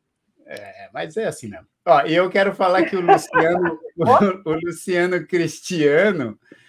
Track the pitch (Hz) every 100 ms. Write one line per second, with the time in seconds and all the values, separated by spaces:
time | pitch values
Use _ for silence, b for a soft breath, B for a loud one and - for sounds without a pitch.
0 | _ _ _ _ - - - - - 147
1 | 165 214 214 151 110 85 - _ - 151
2 | 143 170 185 196 196 190 190 185 - 190
3 | 175 381 - 508 - 359 339 320 - -
4 | 165 262 202 190 160 156 170 165 - 175
5 | 180 175 151 180 160 - - 175 147 151
6 | 208 175 117 104 B B